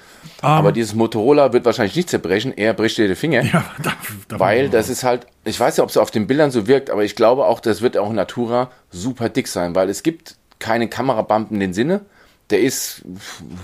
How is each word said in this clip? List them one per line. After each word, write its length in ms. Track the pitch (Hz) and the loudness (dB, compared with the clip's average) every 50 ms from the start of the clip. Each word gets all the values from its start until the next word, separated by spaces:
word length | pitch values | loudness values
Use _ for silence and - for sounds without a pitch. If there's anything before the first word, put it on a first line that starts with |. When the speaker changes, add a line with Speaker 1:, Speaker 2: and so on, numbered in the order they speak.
| - - - - - - - - | -20 -20 -20 -20 -20 -20 -10 -4
Speaker 1:
Aber 260 | - 139 156 156 151 - | 0 2 2 4 4 2
Speaker 2:
Ähm, 60 | - | 2
Speaker 1:
dieses 200 | 117 113 101 107 | 0 -2 -2 0
Motorola 580 | 113 113 110 - 110 104 135 147 147 139 123 | 0 0 0 0 0 4 4 6 6 4 4
wird 120 | 120 120 - | 4 4 2
wahrscheinlich 320 | 120 107 123 110 98 - | 2 0 2 0 0 0
nicht 140 | 165 175 - | -2 -2 -2
zerbrechen, 420 | - 95 - 85 95 107 120 131 | -2 -2 0 0 0 0 0 -4
eher 220 | - - 104 113 107 | -4 -2 0 0 0
bricht 240 | - 107 113 - 120 | 0 0 0 2 2
dir 80 | 107 | 0
der 100 | 95 90 | 0 0
Finger. 260 | - 143 165 143 120 123 | 0 0 0 2 2 2
Speaker 2:
Ja, 200 | - - 165 - - - | 2 0 -2 -2 -4 -10
<laughs> 80 | - | -8
da, 100 | 156 165 - - - - 107 98 - - | -8 -8 -8 -8 -10 -14 -14 -14 -14 -8
da 120 | 110 92 | -2 0
Speaker 1:
Weil 240 | 92 98 110 127 139 | 2 4 4 2 2
Speaker 2:
muss 80 | - | 2
man 0 | |
Speaker 1:
das 160 | 123 113 104 110 | 2 2 2 0
ist 140 | 120 - 131 | -2 -2 0
halt, 220 | 123 123 123 - _ _ _ - | 0 0 0 -4 _ _ _ -8
ich 140 | 110 98 - | -6 -2 0
weiß 180 | 120 151 - 156 | 0 0 2 2
ja, 60 | 127 | 0
ob 60 | - | 2
es 60 | - | 2
auf 140 | 143 160 - | 0 0 2
den 160 | - 110 104 | 0 -2 0
Bildern 240 | 98 131 151 151 139 | 0 2 2 2 2
so 160 | 123 113 95 | 2 0 2
wirkt, 240 | 113 139 131 135 - | 4 2 2 2 0
aber 140 | - 104 104 | -2 0 0
ich 120 | 101 - | -2 0
glaube 300 | - 110 113 127 139 - | 2 4 4 4 4 2
auch, 140 | 90 117 - | 0 0 0
das 200 | - 113 104 - | 0 -2 -2 0
wird 160 | 117 120 - | 0 0 0
auch 140 | - 101 104 | 0 -2 0
in 60 | 120 | -2
Natura 540 | 101 - - - 123 120 110 120 123 123 - - _ _ _ | -2 -4 -4 -4 -6 -4 -2 -2 -2 -2 -4 -8 _ _ _
super 380 | - 87 98 131 123 - 117 107 | -12 -8 -8 -6 -6 -4 -4 -2
dick 200 | - 131 120 - | -2 -2 -4 -4
sein, 260 | - 95 87 87 85 | -4 -4 -2 0 0
weil 140 | 92 95 98 | 0 0 0
es 140 | 98 - | 0 -2
gibt 340 | - 160 165 - - - - _ _ _ _ - | -4 -4 -4 -6 -12 -20 -20 _ _ _ _ -8
keine 300 | - 117 113 117 113 - | -4 -2 0 0 0 -2
Kamerabumpf 600 | - 120 127 139 117 110 107 - 107 110 107 104 | -4 -4 -2 -2 0 0 0 0 0 0 0 -2
in 100 | 110 101 | -2 -2
den 120 | 98 95 87 | -2 -2 -2
Sinne. 280 | 104 127 165 190 202 202 _ _ _ _ _ _ _ _ - | -2 0 0 -2 -2 -4 _ _ _ _ _ _ _ _ -2
Der 100 | 104 95 | 0 2
ist 420 | - 135 - - - - - - - - 90 98 - - - - 85 - - 90 | 2 2 0 -4 -8 -10 -12 -14 -16 -18 -18 -16 -16 -18 -18 -18 -18 -18 -18 -18